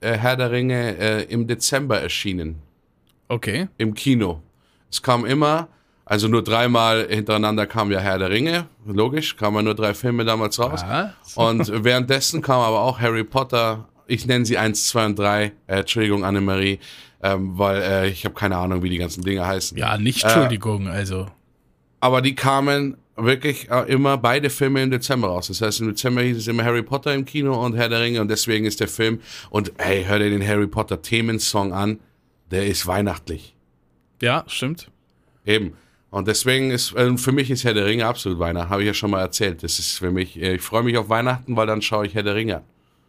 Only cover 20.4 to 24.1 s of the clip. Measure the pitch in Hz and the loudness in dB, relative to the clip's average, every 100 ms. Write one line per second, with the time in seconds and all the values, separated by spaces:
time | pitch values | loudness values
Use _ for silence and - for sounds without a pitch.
20.4 | 110 110 113 104 95 90 98 95 92 - | 4 0 -2 -2 -4 -4 -4 -6 -8 -14
21.4 | _ _ _ _ _ - 127 127 131 131 | _ _ _ _ _ 0 2 4 2 0
22.4 | 131 139 139 143 143 - _ - 113 131 | 2 4 4 2 0 -6 _ -2 2 2
23.4 | 147 135 117 123 113 135 139 | 0 -4 0 0 2 2 2